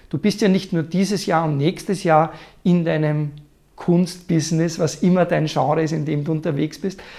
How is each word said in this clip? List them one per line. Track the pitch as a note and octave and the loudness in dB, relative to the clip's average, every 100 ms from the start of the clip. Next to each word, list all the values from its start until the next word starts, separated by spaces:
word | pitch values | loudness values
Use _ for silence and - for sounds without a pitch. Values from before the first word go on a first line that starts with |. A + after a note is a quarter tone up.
| - | -8
Du | D#3+ | -2
bist | G#3 G3+ | -2 0
ja | F#3+ | 2
nicht | F#3 F#3+ | 0 0
nur | E3+ | -4
dieses | D#3 F3+ G3 G3+ | -2 -2 0 -2
Jahr | - E3 E3 | 0 0 0
und | C#3+ | 0
nächstes | D3+ - - F#3 | 0 -2 -4 -2
Jahr | F3 D#3 D#3+ - - - | 2 4 4 -2 -20 -4
in | F#3 F3 | 2 2
deinem | D#3+ D#3 D3+ D3+ D3 C#3+ - _ _ - | 2 0 0 0 -4 -8 -20 _ _ -6
Kunstbusiness, | - F3 F3+ - - E3 C#3+ E3 E3 E3 | 0 2 2 -4 -2 -2 0 0 0 -2
was | D#3 - | -4 0
immer | F3+ F3+ | 2 4
dein | F3 D#3+ D3+ | 2 0 0
Genre | D3+ C3 D#3+ | 0 0 0
ist, | D#3+ | 0
in | D#3+ | -2
dem | D3 D3 | -2 -4
du | D3 | -2
unterwegs | D#3 E3 D3 D#3 - | -4 -2 -2 -4 -6
bist, | G3 F#3+ - | -8 -10 -14